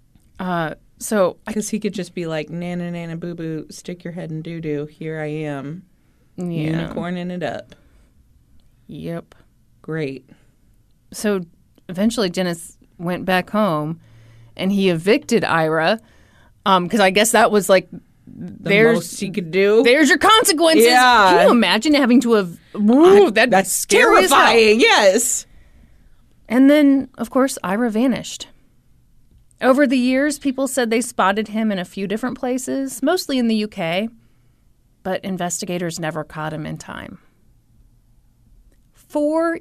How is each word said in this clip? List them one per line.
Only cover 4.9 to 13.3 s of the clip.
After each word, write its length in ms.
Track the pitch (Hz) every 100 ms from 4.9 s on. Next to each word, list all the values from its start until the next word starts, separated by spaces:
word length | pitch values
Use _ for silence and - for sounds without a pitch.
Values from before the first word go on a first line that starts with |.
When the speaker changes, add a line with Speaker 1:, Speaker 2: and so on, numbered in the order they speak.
| 151 160 156
Speaker 2:
I 60 | 151
am. 560 | 151 151 139 139 170 - _ _ _ _ -
Speaker 1:
Yeah. 520 | 180 165 156 160 160
Speaker 2:
Unicorning 420 | - 170 180 175
it 120 | 180
up." 320 | 156 - - - _ _ _ _ _ _ _ _ _ _ -
Speaker 1:
Yep. 480 | 156 165 170 - _ _ _ _ _
Speaker 2:
Great. 460 | - 160 147 135 - _ _ _ _ _ _ _ _
Speaker 1:
So 280 | - 214 196 175 _ _ _ -
eventually 420 | 180 214 226 185
Dennis 480 | 185 180 170 - - _ -
went 260 | 170 180
back 260 | 180